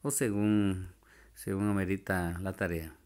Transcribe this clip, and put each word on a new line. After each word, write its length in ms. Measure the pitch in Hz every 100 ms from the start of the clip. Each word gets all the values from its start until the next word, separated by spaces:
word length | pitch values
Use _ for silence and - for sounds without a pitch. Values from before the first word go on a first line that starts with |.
o 80 | 143
según, 760 | - 123 101 104 104 101 95 92 - _ - - -
según 340 | - 98 104
amerita 680 | 98 92 98 - 95 87 85
la 140 | 95
tarea. 420 | 92 95 82 80 -